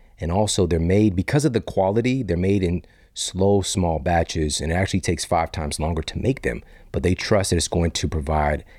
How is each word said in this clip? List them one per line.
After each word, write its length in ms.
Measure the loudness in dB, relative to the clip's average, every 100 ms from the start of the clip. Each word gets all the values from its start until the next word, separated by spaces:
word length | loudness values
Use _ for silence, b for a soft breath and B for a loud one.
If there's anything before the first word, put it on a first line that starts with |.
| b -8
And 120 | -2
also 360 | 0 0 0 2
they're 120 | 2
made, 360 | 2 4 4 2
because 300 | 0 0 2
of 80 |
the 80 | 0
quality, 600 | -2 0 2 2 0 0
they're 160 | -2 0
made 260 | 2 2
in 200 | 2 -2 b b b
slow, 480 | -10 -6 0 2 2
small 380 | 2 0 0 0
batches, 600 | 0 2 0 -2 -2 -2
and 120 | -2
it 40 | 0
actually 240 | 0 -2
takes 240 | -2 -4
five 280 | 0 0 0
times 280 | -4 -6 -4
longer 220 | -2 -2
to 180 | -4 -4
make 220 | -2 -2
them. 220 | -4 -6 b b b
But 120 | -2
they 120 | 0 0
trust 360 | 2 2 2
that 60 | 0
it's 100 | 0
going 240 | 0 0
to 160 | -2 -4
provide 560 | -4 -2 0 2 0 b